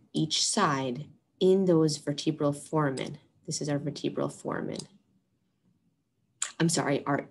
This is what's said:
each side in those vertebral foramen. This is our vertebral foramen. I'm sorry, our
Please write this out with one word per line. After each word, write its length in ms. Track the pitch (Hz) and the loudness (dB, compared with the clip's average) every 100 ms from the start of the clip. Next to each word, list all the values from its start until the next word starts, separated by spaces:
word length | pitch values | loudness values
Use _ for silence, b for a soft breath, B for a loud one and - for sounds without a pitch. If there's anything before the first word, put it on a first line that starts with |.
| _ | _
each 320 | - 156 - | -2 0 0
side 600 | - - 175 135 135 120 147 - _ _ | 0 2 2 2 -2 -6 -10 -18 _ _
in 240 | 185 190 185 | 4 6 6
those 320 | 165 160 147 | 6 4 2
vertebral 540 | - 143 160 147 147 | -4 -2 -2 0 0
foramen. 680 | 143 - 156 143 131 - 147 _ _ - | -2 -2 0 0 -2 -6 -12 _ _ -10
This 140 | 156 | -6
is 80 | 147 | -2
our 100 | 143 | -2
vertebral 500 | 147 - 143 143 143 | -4 -4 -4 -2 -4
foramen. 500 | - - - - - - _ _ _ _ _ _ _ _ _ _ _ _ _ _ _ - - | -4 -6 -6 -6 -8 -12 _ _ _ _ _ _ _ _ _ _ _ _ _ _ _ -6 0
I'm 100 | 165 | 0
sorry, 360 | 160 135 143 | 2 0 0
our 240 | - 139 - | 0 -2 0